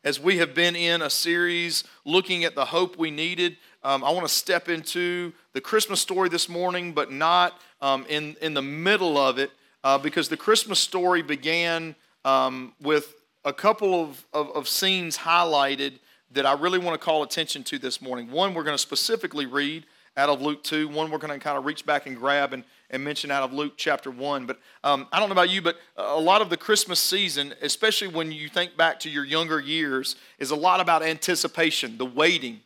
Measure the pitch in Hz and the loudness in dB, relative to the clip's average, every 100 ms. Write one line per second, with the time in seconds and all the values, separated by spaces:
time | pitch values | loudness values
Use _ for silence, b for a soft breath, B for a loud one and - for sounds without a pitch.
0 | 143 131 160 180 170 135 175 170 170 170 | -2 0 2 2 2 2 2 2 0 0
1 | 147 - 170 175 175 170 170 147 - B | 0 0 0 2 2 0 -2 -4 -6 B
2 | 143 175 190 180 165 143 131 170 185 165 | 0 0 2 0 0 0 0 0 -2 -2
3 | 160 147 165 175 175 160 b b 135 139 | -4 -2 -4 0 -2 -2 b b -2 0
4 | 131 175 165 - - 175 - 165 151 175 | 2 0 0 -2 0 0 0 -4 -4 -2
5 | 175 175 175 b b 135 - 220 214 185 | -2 -2 -6 b b -10 0 0 2 -2
6 | - 190 185 165 - 170 180 180 175 151 | 0 0 2 0 -2 -2 -2 -2 -2 -2
7 | 139 135 160 175 180 - b b 139 135 | -2 0 4 4 4 -2 b b 0 0
8 | 131 151 151 156 160 143 135 151 175 208 | -2 -4 -4 -6 -4 -2 -4 -2 2 2
9 | 180 143 135 127 139 _ b b 135 139 | 2 4 2 2 -4 _ b b 2 2
10 | 151 170 143 156 - 220 220 180 - 190 | 2 -2 -2 -2 2 2 2 0 0 0
11 | 180 175 147 143 143 165 170 165 165 151 | 2 2 0 -4 -2 0 0 -2 -6 -14
12 | b b 135 135 131 131 127 _ 143 151 | b b 2 2 2 -2 -12 _ 0 0
13 | 143 - _ _ 143 - 208 214 202 180 | 0 -20 _ _ -8 2 2 4 2 2
14 | 156 135 - 151 143 151 135 - 190 185 | -2 -10 -6 -4 -2 -4 -2 0 0 0
15 | 170 - 165 175 170 147 139 135 139 131 | -2 -4 2 2 4 4 2 0 -4 -8
16 | b b _ 131 135 143 170 185 175 156 | b b _ 0 2 2 2 2 0 -2
17 | - 156 147 - 156 143 127 139 131 - | 0 0 0 -4 -4 -6 -6 -6 -6 -8
18 | 131 123 117 143 196 170 151 143 - 139 | -6 -8 -4 0 0 0 -2 -2 -2 -2
19 | - 226 185 147 135 139 143 160 156 b | -2 -2 -2 -6 -2 -2 -2 -4 -14 b
20 | b - 143 139 147 147 - 156 151 151 | b 0 2 2 -2 -4 -4 -2 -2 -2
21 | 160 151 151 143 151 139 135 156 - 147 | -4 -4 -6 -6 -4 -2 -4 -6 -2 -2
22 | 139 123 131 143 139 131 120 b b 131 | -2 -4 0 2 0 -4 -12 b b -8
23 | 143 147 151 139 131 135 147 - 160 147 | -6 -6 -2 -2 -2 -4 -6 -4 -2 -2
24 | 139 123 139 143 123 131 b b 139 139 | -4 -6 -4 -4 -6 -10 b b 0 0
25 | 135 170 208 190 180 190 170 165 B - | 0 0 2 4 4 2 0 -2 B -8
26 | 101 151 160 202 196 170 - 208 - 170 | -2 0 4 4 4 -2 2 2 2 0
27 | - 190 190 143 143 - 147 - 220 214 | 0 0 0 -2 -6 -6 -4 2 2 2
28 | 196 165 160 156 151 180 180 - 165 - | -2 -4 -4 -6 -4 -2 -2 2 2 2
29 | 156 147 139 160 165 156 139 160 147 131 | -4 -4 0 0 2 -2 0 -2 0 -2
30 | 131 - B B 131 151 175 185 175 160 | -4 -8 B B -4 2 4 4 4 4
31 | 160 160 - 175 156 - 165 - 123 113 | 2 -2 -2 0 -2 0 0 0 -6 -6
32 | 127 123 165 170 131 110 | -4 2 4 4 -4 -10